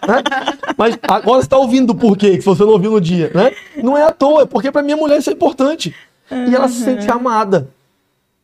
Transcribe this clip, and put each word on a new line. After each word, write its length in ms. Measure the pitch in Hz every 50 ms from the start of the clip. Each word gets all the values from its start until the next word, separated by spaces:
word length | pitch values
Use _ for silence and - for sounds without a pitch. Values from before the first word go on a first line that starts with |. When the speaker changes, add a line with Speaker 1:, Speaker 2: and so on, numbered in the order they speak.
| - 190 220 277 262 285 277 262 -
Speaker 1:
<laughs> 300 | 285 285 - - 311 302
Mas 220 | - 214 233 226 226 - 285
agora 320 | - 214 - 196 247 262 254
você 60 | -
tá 80 | -
ouvindo 380 | 269 277 240 233 269 262 233 220
por 220 | - 247 226 202
quê, 160 | 196 208 202 185
que 80 | 180 -
se 40 |
você 160 | 196 190 156 208
não 80 | 214 220
ouviu 180 | 202 175 214
no 100 | 220 214
dia, 300 | 175 156 180 175 160 - -
né? 180 | 175 202 262 - - - - - 294 233
Não 140 | 247 277
é 60 | 294 302
à 80 | 320 320
toa, 300 | - 269 277 302 311 269
é 40 |
porque 240 | - - 226 190 269
pra 120 | 277 294 285
minha 140 | 285 294
mulher 220 | 302 311 302 285 302
isso 120 | - -
é 20 | -
importante. 600 | - 349 294 330 - 262 277 320 320 - 160 - - - _ _ _ _ -
E 240 | 262 254 247 247 247
ela 140 | 254 269 254
se 140 | 247 233 247
sente 220 | 254 254 247 254 -
Speaker 2:
Uhum. 60 | 240
Speaker 1:
amada. 520 | 240 247 254 226 220 220 196 190 170 131 - _ _ _ _ _ _ _ _ _ _ _ _ _ _